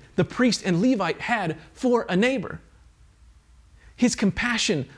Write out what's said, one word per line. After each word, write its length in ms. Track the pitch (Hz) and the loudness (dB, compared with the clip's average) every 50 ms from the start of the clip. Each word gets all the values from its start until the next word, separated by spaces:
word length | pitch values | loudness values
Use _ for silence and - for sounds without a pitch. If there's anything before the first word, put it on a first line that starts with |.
| - - - | -18 -6 -2
the 80 | 190 175 | -2 -2
priest 400 | - - - 247 240 - - - | -2 0 2 2 2 2 0 0
and 160 | 185 170 165 | 0 0 2
Levite 400 | 240 254 262 196 185 165 - - | 2 2 2 2 0 -2 -4 -4
had 340 | - - 240 214 180 160 151 - - - | -4 -4 -2 -2 -2 -4 -6 -8 -12 -20
for 320 | - - 262 247 247 226 - - | -8 -2 0 2 2 2 0 0
a 60 | 180 | 0
neighbor. 440 | 185 233 254 269 226 - - 160 - - _ - - - - _ _ - - _ _ - - - - _ _ - - - _ - - - - - | 2 2 2 0 -2 -4 -8 -10 -14 -16 _ -20 -20 -20 -20 _ _ -20 -20 _ _ -20 -20 -20 -20 _ _ -20 -20 -20 _ -20 -20 -20 -20 -2
His 180 | - 247 233 - | 0 0 0 2
compassion 720 | - 226 190 - - 226 240 233 - - - 175 139 - - - | 2 0 0 0 0 -2 -2 -2 0 0 0 0 -2 -4 -6 -10